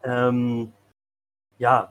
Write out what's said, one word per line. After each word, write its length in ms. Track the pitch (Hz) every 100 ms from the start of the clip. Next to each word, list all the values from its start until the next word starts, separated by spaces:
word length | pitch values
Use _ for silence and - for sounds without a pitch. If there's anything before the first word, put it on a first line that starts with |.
Ähm, 720 | 127 123 123 123 120 117 113 _ _ _ _ _ _ _ _ -
ja, 320 | 120 123 95